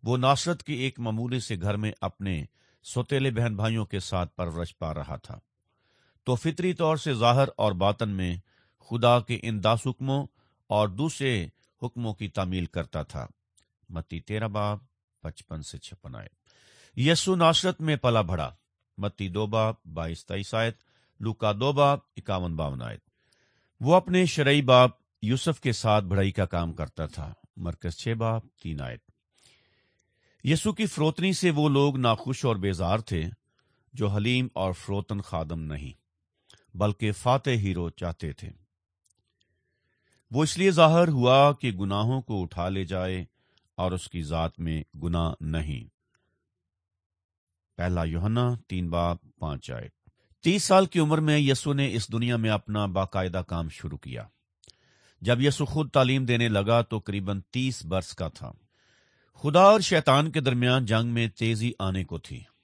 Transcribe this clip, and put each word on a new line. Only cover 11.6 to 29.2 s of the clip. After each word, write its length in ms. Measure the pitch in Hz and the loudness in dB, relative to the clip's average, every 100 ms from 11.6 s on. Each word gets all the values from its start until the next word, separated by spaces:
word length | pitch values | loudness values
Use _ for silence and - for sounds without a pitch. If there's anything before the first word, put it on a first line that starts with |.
| _ _ | _ _
حکموں 300 | 120 - 117 | -12 -8 -8
کی 140 | 104 104 | -6 -8
تعمیل 380 | - 92 92 85 | -4 -2 -2 -4
کرتا 380 | - 80 82 | -6 -6 -8
تھا۔ 240 | 73 - 60 _ _ _ _ _ _ | -8 -10 -12 _ _ _ _ _ _
متی 300 | 85 - 82 | -12 -10 -12
تیرہ 280 | - 107 110 | -8 -6 -6
باب 300 | 104 104 104 120 _ _ _ | -4 -4 -6 _ _ _ _
پچپن 420 | 80 - - 80 | -14 -14 -14 -14
سے 140 | 73 - | -12 -16
چھپن 380 | - 95 - 60 | -18 -20 -18 -16
آیت۔ 160 | 50 _ _ _ _ _ _ - | -18 _ _ _ _ _ _ -2
یسوع 380 | 131 165 - 185 | 2 2 2 4
ناصرت 460 | 165 165 185 - | 4 4 0 -2
میں 140 | 160 147 | -2 0
پلا 260 | 127 113 | 2 2
بڑھا۔ 340 | 92 87 67 - _ _ _ - | 2 -2 -4 -8 _ _ _ -8
متی 320 | 98 - 98 | -8 -6 -6
دو 160 | 92 107 | -4 -2
باب 280 | 110 110 113 - | 0 0 -2 -10
بائیس 320 | 80 82 82 - | -8 -6 -8 -8
تئیس 280 | 95 98 | -10 -4
آیت، 220 | 113 113 113 _ _ _ _ | -2 -2 -4 _ _ _ _
لوکا 320 | 107 107 107 104 | -6 -2 -2 0
دو 120 | 131 | 0
باب 280 | 143 143 143 _ - | 4 2 2 _ -18
اکاون 380 | - 95 90 80 | -6 -4 -2 -4
باون 260 | 76 65 | -4 -6
آیت۔ 180 | 58 52 _ _ _ _ _ _ _ _ | -10 -14 _ _ _ _ _ _ _ _
وہ 160 | 123 180 | 4 4
اپنے 300 | 180 180 180 | 4 2 2
شرعی 360 | - 139 147 | 2 4 4
باپ 300 | 131 127 127 - _ _ | 6 8 8 4 _ _
یوسف 400 | 107 127 - 160 | -2 -2 -2 -2
کے 100 | 131 | -2
ساتھ 340 | 110 113 107 95 | 0 2 2 2
بڑھائی 260 | 98 98 | 0 0
کا 140 | 95 92 | 0 -2
کام 280 | 85 85 | -2 -4
کرتا 320 | 76 78 - 78 | -6 -10 -8 -10
تھا۔ 280 | - 73 - _ - | -8 -12 -14 _ -10
مرکز 400 | 85 78 90 - | -10 -8 -8 -8
چھ 160 | - | -6
باب 280 | 113 113 113 - _ | -4 -2 -4 -6 _
تین 180 | 82 76 | -10 -8
آیت۔ 200 | 65 60 _ _ | -10 -12 _ _